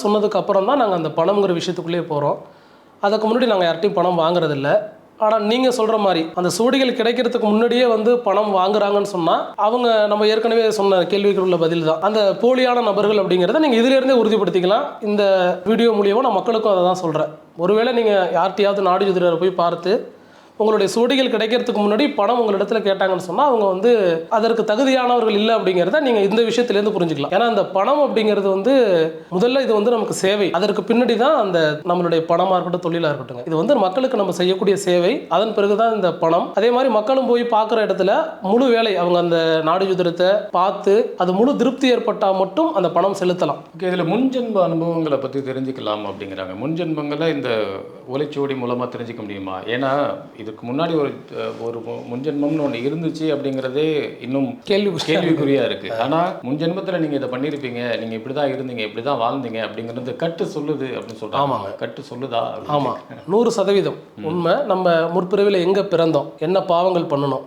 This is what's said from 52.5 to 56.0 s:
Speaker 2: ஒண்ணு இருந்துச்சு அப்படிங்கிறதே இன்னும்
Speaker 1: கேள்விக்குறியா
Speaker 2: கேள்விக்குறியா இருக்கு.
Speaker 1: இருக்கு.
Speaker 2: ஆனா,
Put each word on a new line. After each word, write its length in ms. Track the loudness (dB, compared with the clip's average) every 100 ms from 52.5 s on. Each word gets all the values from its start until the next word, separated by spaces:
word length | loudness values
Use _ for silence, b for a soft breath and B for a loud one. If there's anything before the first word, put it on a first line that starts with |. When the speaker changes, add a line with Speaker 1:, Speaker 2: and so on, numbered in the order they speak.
| -2
Speaker 2:
ஒண்ணு 120 | -2 -4
இருந்துச்சு 480 | -4 -4 -4 -4
அப்படிங்கிறதே 920 | -2 -2 -4 -4 -4 -2 -2 -2 -4 -8
இன்னும் 400 | -6 -2 -2 -4 -2
Speaker 1:
கேள்விக்குறியா 400 | 0 0 -2 -2
Speaker 2:
கேள்விக்குறியா 580 | 0 2 2 2 2 0
இருக்கு. 0 |
Speaker 1:
இருக்கு. 340 | -2 -6
Speaker 2:
ஆனா, 280 | -4